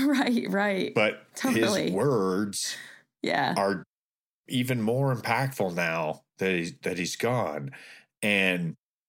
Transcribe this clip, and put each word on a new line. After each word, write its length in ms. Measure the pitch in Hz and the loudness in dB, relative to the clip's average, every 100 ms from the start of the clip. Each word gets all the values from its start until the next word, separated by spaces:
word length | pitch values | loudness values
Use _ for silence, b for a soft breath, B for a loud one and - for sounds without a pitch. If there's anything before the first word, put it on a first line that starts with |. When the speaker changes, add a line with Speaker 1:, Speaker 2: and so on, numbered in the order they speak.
| 277 | 2
Speaker 1:
Right, 420 | 262 262 240 208 | 2 2 0 0
right. 440 | 196 208 190 - - | -2 0 -2 -2 0
Speaker 2:
But 280 | 107 - - - | 0 0 -12 -4
Speaker 1:
Totally. 480 | 262 226 185 208 | 0 2 2 2
Speaker 2:
his 80 | - | 0
words 840 | 101 135 120 95 92 104 98 - B B B B _ | 2 2 2 2 0 -2 -4 -6 B B B B _
Speaker 1:
Yeah. 320 | - 85 131 180 | -2 0 0 0
Speaker 2:
are 260 | 98 98 - _ _ _ _ _ - | 0 0 -6 _ _ _ _ _ -4
even 340 | 127 123 123 | -2 0 0
more 320 | 110 127 139 120 | 2 2 2 0
impactful 600 | 113 117 135 135 98 87 | 0 0 0 0 -2 0
now 480 | 85 82 78 76 _ - | 0 0 -2 -4 _ -2
that 120 | 95 90 | 0 0
he's, 180 | 82 - | -2 -4
that 140 | 87 90 | -4 -2
he's 180 | 87 - | -4 -2
gone. 560 | 117 123 87 76 69 B B B B - | 0 0 -2 -4 -8 B B B B -4
And 520 | 107 101 95 90 85 73 _ _ | 0 2 2 2 -2 -8 _ _